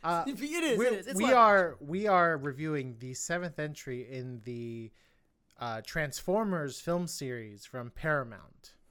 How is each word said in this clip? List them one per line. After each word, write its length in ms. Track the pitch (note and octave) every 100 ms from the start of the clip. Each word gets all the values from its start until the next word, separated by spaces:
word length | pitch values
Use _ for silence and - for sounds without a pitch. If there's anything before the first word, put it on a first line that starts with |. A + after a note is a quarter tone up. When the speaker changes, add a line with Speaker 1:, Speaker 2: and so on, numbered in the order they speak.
Speaker 1:
Uh, 180 | D#3 E3+ A#3
Speaker 2:
It 100 | C4
is, 380 | C#4+ E4+ D#4+ A3
Speaker 1:
we, 80 | B3
Speaker 2:
it 60 |
is. 140 | G#3 F#3+
It's 80 | F#3+
Speaker 1:
we 80 |
Speaker 2:
live 100 | A#3+
Speaker 1:
are, 380 | B3+ A3 G3+ F3
Speaker 2:
action. 140 | C3 C#3+
Speaker 1:
we 180 | F3+ G#3
are 320 | F#3 E3+ D#3+
reviewing 560 | C#3 C3+ D#3 D3 B2+ A2+
the 120 | B2+
seventh 440 | B2+ - F3 F3 D3+
entry 480 | D3+ D3 - B2 A#2+
in 320 | C3 B2+ B2
the, 480 | A2 A#2+ A#2 A#2 A2+ _ _ _ _ _ _ _
uh, 220 | A#2+ A2+
Transformers 960 | G#2+ E3+ D3 - - G3+ G#3+ F3+ C#3+ B2
film 300 | - F3 E3+
series 580 | - C3+ A#2+ A2 G2+ -
from 240 | B2+ A#2+
Paramount. 840 | - D#3+ D3 A#2+ G#2 D2+ - - _ _